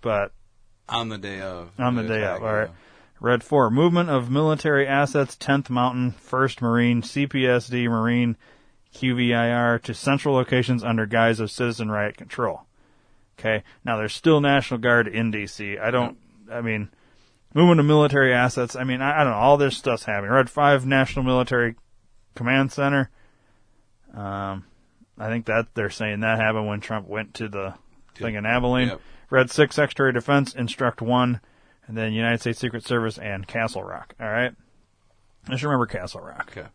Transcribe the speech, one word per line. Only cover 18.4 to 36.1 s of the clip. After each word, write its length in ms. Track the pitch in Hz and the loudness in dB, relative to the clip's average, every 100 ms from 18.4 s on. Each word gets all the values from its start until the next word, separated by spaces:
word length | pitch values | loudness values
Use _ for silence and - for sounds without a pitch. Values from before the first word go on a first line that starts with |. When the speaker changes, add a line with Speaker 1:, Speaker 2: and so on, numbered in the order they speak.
| 123 127 123 127 | 2 0 -4 -4
Speaker 1:
I 80 | |
mean, 160 | 131 127 | -4 -2
I, 200 | 135 151 | 0 2
I 40 | |
don't 80 | 143 | 2
know, 60 | 104 | 4
all 180 | 123 143 | 4 6
this 220 | 143 - | 4 0
stuff's 260 | - 117 | -2 -2
happening. 260 | - 104 101 | -2 -4 2
Red 200 | 127 127 | 2 2
five, 340 | - 143 143 | 2 4 4
National 400 | 131 135 131 - | 2 2 0 -2
Military 520 | 127 127 123 127 117 113 _ _ _ - _ | 0 0 2 0 0 -4 _ _ _ -20 _
Command 360 | - 120 135 135 | -6 0 2 0
Center. 380 | - 139 139 131 _ _ _ _ _ _ _ _ _ _ | 0 0 0 -2 _ _ _ _ _ _ _ _ _ _
Um, 520 | - 101 98 98 95 92 _ _ _ _ - | -12 -8 -6 -6 -8 -12 _ _ _ _ -12
I 100 | 110 | -6
think 180 | 117 113 | -4 0
that 220 | 110 117 | -2 -2
they're 140 | - 101 | -4 -6
saying 320 | - 107 104 | -4 -6 -2
that 180 | 110 110 | 0 2
happened 280 | 110 110 107 | 2 0 -4
when 120 | 104 | -6
Trump 280 | - 110 92 | -6 -8 -6
went 240 | 104 107 | -8 -8
to 140 | - 110 | -10 -10
the 260 | 101 95 - _ - - - | -8 -10 -12 _ -20 -20 -10
Speaker 2:
To 60 | |
Speaker 1:
thing 100 | 117 | -8
in 100 | 107 | -4
Abilene. 440 | 107 123 123 127 123 | 0 0 2 0 0
Speaker 2:
Yep. 120 | 95 - - - | -4 -14 -20 0
Speaker 1:
Red 200 | 131 127 | 2 2
six, 240 | - 147 - | 4 2 4
Secretary 340 | 143 - 135 | -2 2 0
of 60 | 123 | 0
Defense, 380 | 113 143 135 | 2 2 2
Instruct 460 | 135 117 - 127 - | -4 -8 -2 -4 -2
one, 400 | 113 123 123 120 _ _ _ _ - | -2 2 2 -2 _ _ _ _ -12
and 100 | 110 | -6
then 160 | 110 | -4
United 300 | 110 117 117 | -2 0 0
States 160 | 120 113 | -2 -4
Secret 260 | 123 113 | -6 -8
Service 320 | - 120 110 107 | -2 -2 -2 -6
and 300 | 104 98 101 | -10 -10 -8
Castle 360 | 117 113 95 | -4 -4 -6
Rock. 320 | 95 90 - - | -10 -14 -16 -12
All 80 | 110 | -6
right? 240 | 110 127 233 _ _ _ _ _ _ _ _ - | -2 -2 -6 _ _ _ _ _ _ _ _ -8
Just 140 | 127 | -6
remember 240 | 147 135 120 | -2 0 0
Castle 340 | 98 90 | -4 -10